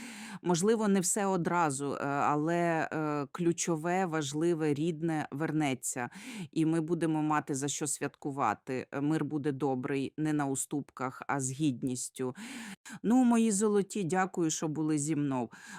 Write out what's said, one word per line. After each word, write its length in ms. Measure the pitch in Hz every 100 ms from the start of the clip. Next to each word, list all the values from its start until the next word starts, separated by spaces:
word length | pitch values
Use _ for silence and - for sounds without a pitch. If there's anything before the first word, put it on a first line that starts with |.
| 240 214 220 202
Можливо, 460 | - 160 196 226 208
не 120 | 196
все 260 | 180 - 196
одразу, 680 | 190 160 175 160 131 143
е, 120 | 120 143
але, 840 | 143 117 147 156 170 170 160 -
е, 360 | 156 151 147 139
ключове, 760 | - 170 170 - 160 165 180 185
важливе, 680 | 160 143 151 170 165 156
рідне 540 | 143 165 151 165 156 -
вернеться. 800 | 143 156 151 147 127 - 135 120 190 254 226 165
І 140 | - 156
ми 160 | 165
будемо 400 | 156 170 165 156
мати 340 | 151 151 147 139
за 120 | 143
що 200 | - 151
святкувати. 1000 | - 143 - 151 139 120 101 - 131 -
Е, 100 | 135
мир 240 | 147 160 147
буде 260 | 151 143
добрий, 600 | 135 143 131 127 139 135 -
не 160 | 156
на 120 | 151 139
уступках, 800 | 135 - 147 135 - 131 - -
а 120 | 139
з 120 | 131
гідністю. 840 | 131 156 120 139 123 - - 127 127 233 247 226 196 - 208
Ну, 200 | 185 247
мої 280 | 247 233 226
золоті, 520 | 190 214 208 196 214
дякую, 460 | 170 185 185 190 165
що 180 | - 165
були 300 | 151 156 156
зі 180 | 143 151
мною. 340 | 147 131 113 - -